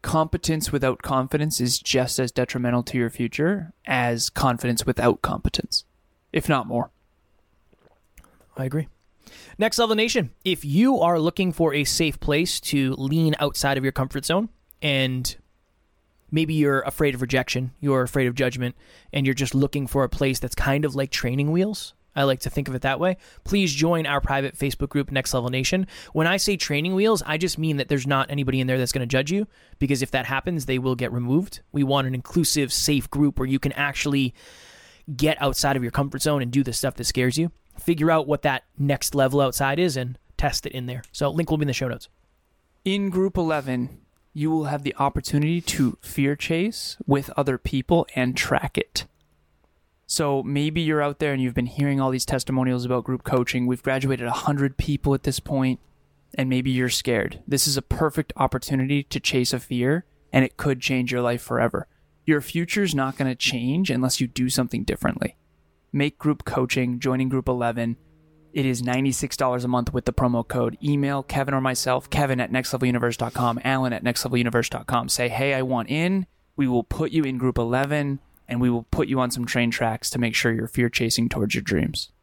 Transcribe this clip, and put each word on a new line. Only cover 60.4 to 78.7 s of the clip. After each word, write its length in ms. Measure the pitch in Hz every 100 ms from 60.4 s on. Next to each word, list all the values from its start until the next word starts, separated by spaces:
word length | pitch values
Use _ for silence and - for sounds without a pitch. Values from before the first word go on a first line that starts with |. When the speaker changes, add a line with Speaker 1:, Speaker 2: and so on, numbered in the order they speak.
| 131
Speaker 1:
it 100 | -
could 240 | 147 127
change 320 | 143 131 123
your 100 | 123
life 200 | 120 120
forever. 460 | - 120 117 - - _ _ _
Your 160 | - 151
future's 540 | - 170 170 214 196
not 240 | 147 135 -
gonna 160 | 135
change 560 | 127 - 123 123 156 190
unless 280 | 127 127 -
you 80 | 123
do 220 | - 127
something 360 | 131 123 120
differently. 520 | - - - - - _ _ _ _ _ _
Make 260 | 139 147 _
group 260 | 151 151
coaching, 560 | - - 127 135 123 123
joining 300 | 131 127 131
group 180 | 131 127
eleven. 480 | 123 120 117 117 113 _ _ _ _ _
It 140 | - 131
is 160 | 120
ninety-six 540 | 123 127 135 123 135 -
dollars 280 | 131 123
a 40 | 123
month 260 | 123 120
with 100 | 131
the 80 | -
promo 340 | - 123 120 113
code. 300 | 127 117 113
Email 400 | 147 143 143 139
Kevin 320 | 135 139 135
or 60 | 135
myself, 500 | 131 123 131 127 -
Kevin 280 | 147 139 127
at 140 | 120
next 200 | 127 123
level 140 | 127 127
universe 300 | 123 120 117
dot 160 | 117
com, 260 | - 123 117
Alan 300 | 131 135 127
at 80 | 117
next 220 | 120 120
level 120 | 127 123
universe 320 | 120 117 117
dot 180 | 117 -
com. 220 | 123 -
Say, 200 | - 123
"Hey, 260 | 113 139
I 80 | 135
want 260 | 131 123 110
in." 380 | 147 175 196 180 _ _
We 140 | - 135
will 160 | 123
put 280 | - - 156
you 100 | 160
in 160 | 139 127
group 180 | 127 123
eleven, 600 | 117 127 139 151 143 139 _ _ -
and 140 | 120
we 80 |
will 140 | 123